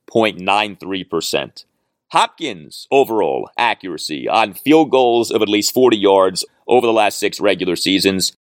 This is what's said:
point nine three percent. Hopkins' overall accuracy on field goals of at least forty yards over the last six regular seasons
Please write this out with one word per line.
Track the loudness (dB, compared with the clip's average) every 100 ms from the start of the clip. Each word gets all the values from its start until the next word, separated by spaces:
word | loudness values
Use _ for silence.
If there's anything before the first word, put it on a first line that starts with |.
| -6
point | 0 0 -2
nine | -2 -2 -2 -8
three | -10 -10
percent. | -6 -6 -4 -6 -6 -14 -20 _ _ _ _
Hopkins' | -2 -2 -4 -12 -12 -16 -18 -2
overall | 2 2 0 -2 -2 -6 -4
accuracy | -2 -2 -8 -10 -10 -8 -2
on | 0 -2
field | -4 2 4 4
goals | 2 2 2 0
of | -2
at | 0
least | 0 0
forty | 2 4 4
yards | 4 4 2 -2 -12 _ 0
over | 2 2
the |
last | 2 0 -2
six | -6 -2
regular | -2 0 -2 -2
seasons | 0 0 0 0 -4 _